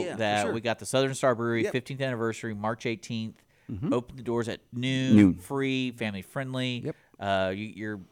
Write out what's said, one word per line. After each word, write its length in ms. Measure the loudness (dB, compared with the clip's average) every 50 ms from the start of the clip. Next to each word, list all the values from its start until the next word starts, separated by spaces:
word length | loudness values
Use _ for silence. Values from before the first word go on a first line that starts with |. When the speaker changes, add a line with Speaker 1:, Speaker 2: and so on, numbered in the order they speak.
| 0
Speaker 1:
yeah, 60 | -2 -2
for 40 |
Speaker 2:
that 240 | 0 0 2 2 2 2
Speaker 1:
sure. 100 | 0 -2
Speaker 2:
we 80 | -2
got 180 | 0 -2 -2 -2
the 60 | -4
Southern 260 | 0 2 2 2 2 0
Star 220 | 2 2 2 2
Brewery 280 | 2 0 0 2 2 0
Speaker 1:
Yep. 80 | 0
Speaker 2:
fifteenth 300 | 0 -4 -4 -6 -6 -4
anniversary, 520 | -4 -4 -2 -2 -2 -2 -2 -4 -6 -8 -6
March 300 | -4 -4 -4 -4 -4 -4
eighteenth. 560 | -6 -6 -6 -6 -6 -6 -6 -6 -6 -10 -14 _ _ _ _ _ -10
Speaker 1:
Mm-hmm. 220 | -8 -4 -2 0 0
Speaker 2:
Open 220 | 0 -2 -4 -12
the 80 | -10 -4
doors 260 | -2 -2 -2 -2 -2
at 120 | -6 -8 -12 _ -8
noon. 420 | -4 -2 0 0 0 4 8 10
Speaker 1:
Noon. 180 | 10 10 10 8
Speaker 2:
Free, 560 | 4 -4 -6 -4 -2 0 0 0 0 -2 -4
family 320 | -4 -4 -6 -6 -6 -8 -10
friendly. 560 | -8 -8 -8 -6 -4 -4 -4 -2 -2 -4 -4 -6
Speaker 1:
Yep. 100 | -8 -10 -10 _ _ -14 -6
Speaker 2:
Uh, 340 | -2 0 2 2 2 0 -2
you, 100 | -4 -6
your 340 | -8 -10 -8 -8 -8 -8 -8 -12 -16